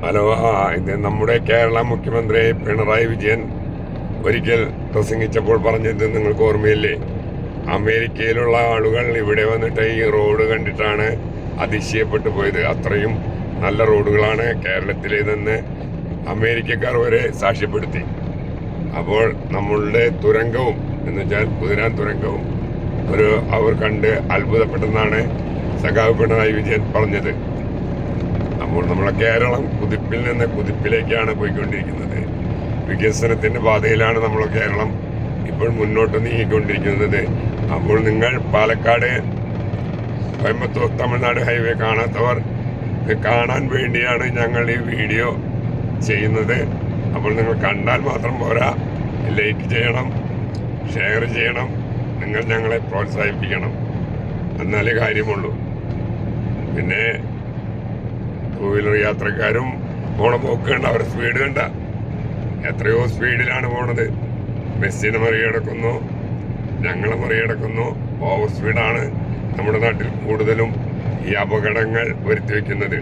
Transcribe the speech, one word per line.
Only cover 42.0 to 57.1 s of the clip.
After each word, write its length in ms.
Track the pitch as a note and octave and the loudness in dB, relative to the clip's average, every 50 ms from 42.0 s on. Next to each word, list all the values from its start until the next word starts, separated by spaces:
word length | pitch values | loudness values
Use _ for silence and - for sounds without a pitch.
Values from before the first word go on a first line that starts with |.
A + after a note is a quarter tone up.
| A2+ A#2 - G#2+ A#2 B2 B2 B2 G2+ - - - - - - - - - - - - | 2 0 0 2 2 2 2 0 0 -4 -4 -4 -4 -4 -4 -4 -4 -4 -4 -2 0
ഇത് 100 | - A2 - - | -2 -2 0 2
കാണാൻ 360 | G#2 A#2 A#2+ A#2+ A#2+ B2+ C#3 C3+ C3 C3 | 2 2 4 2 2 0 0 0 0 0
വേണ്ടിയാണ് 500 | C3 B2+ B2 A#2+ A#2+ A#2+ B2 A#2+ A#2+ B2+ B2+ B2 A#2+ | 0 0 0 0 0 2 2 2 0 0 0 0 0
ഞങ്ങൾ 260 | A#2 A#2 A#2 A#2+ A#2 A#2 A#2 | 0 2 2 0 2 2 0
ഈ 40 | A#2+ A#2+ A#2+ | 0 0 -2
വീഡിയോ 380 | A2 G#2+ G#2+ G#2 G#2+ A2+ A#2+ A#2+ - - - - - - - - - - - - - - - - | -2 -2 0 0 2 0 0 0 -2 -2 -4 -4 -4 -2 -2 -2 -2 -2 -2 -2 -2 -2 0 0
ചെയ്യുന്നത്. 500 | G#2+ G2+ G#2+ G#2+ G#2+ A2 G#2+ G#2 A#2+ C3 - - - - - - - - - - - | 0 2 2 2 2 2 2 2 2 0 0 -2 -2 -2 -2 -2 -2 -2 -2 -2 -2
അപ്പോൾ 160 | A2 A2 G#2+ G#2+ A2+ | -2 0 0 2 2
നിങ്ങൾ 160 | A2+ A2+ A2+ - G#2 | 2 2 2 0 0
കണ്ടാൽ 340 | G2 G2+ G2+ G2 A2+ B2 C3 C3+ C#3 | 0 0 0 0 2 2 2 0 0
മാത്രം 260 | C3 C3 - A#2+ - - - | -2 -2 -2 -2 -2 -2 0
പോരാ, 260 | - A2+ A#2 B2 C#3 C3+ - - - - - - - - - - A2 G2 G#2 | 0 2 2 2 2 0 -2 -4 -4 -4 -4 -4 -4 -4 -2 -2 0 0 0
ലൈക്ക് 260 | G#2 G#2+ G#2 F2+ - - B2+ | 2 0 0 -2 -2 -2 0
ചെയ്യണം, 340 | A#2 A#2 A#2+ A#2 B2 C3 C3 - - - - - - - - - - - - - - - - - | 0 2 2 0 0 -2 -2 -4 -4 -4 -4 -4 -4 -4 -4 -6 -6 -6 -6 -6 -6 -6 -4 -4
ഷെയർ 280 | A2+ F#2+ G2 G#2+ A2+ A#2 A#2 A#2+ | -2 0 0 0 0 0 -2 -2
ചെയ്യണം, 320 | A#2+ A2+ A#2 A#2+ A#2+ B2 B2+ - - - - - - - - - - - | 0 0 0 0 -2 -4 -4 -4 -6 -4 -4 -4 -4 -4 -4 -4 -6 -4
നിങ്ങൾ 200 | G#2 G#2 A2 A2+ A2+ A2+ | -2 -2 -2 0 0 0
ഞങ്ങളെ 260 | A2+ A2+ A2 A2+ A#2 - - | 0 2 0 0 0 -2 -2
പ്രോത്സാഹിപ്പിക്കണം, 840 | G2 G2 G#2+ G#2 - G#2+ G#2 G#2 G2 - G2+ F#2+ F#2+ F#2 F#2 A2+ - - - - - - - - - - - - - - - - - - D#2 | -4 -4 -2 -2 -2 -2 0 0 0 -2 -4 -2 -2 -2 -2 -4 -4 -4 -4 -4 -4 -4 -4 -4 -4 -6 -4 -6 -6 -4 -6 -4 -4 -4 -4
എന്നാലേ 300 | F2+ G#2 G#2 G2+ A2+ A#2+ A2 | -2 0 0 2 2 2 2
കാര്യമുള്ളൂ. 520 | A#2 A2 G#2+ G#2+ G#2 G#2+ G#2 G2 F2+ - - - - - - - - - - - - - - - - - - - - - - - - - - | 2 2 2 0 0 0 -2 -2 -2 -4 -4 -4 -6 -6 -6 -6 -6 -6 -6 -4 -4 -4 -4 -4 -4 -4 -4 -4 -2 -4 -4 -4 -4 -4 -2
പിന്നെ 280 | C#2+ E2 F2 F2+ G#2 A2 A#2 | -2 0 0 0 0 0 0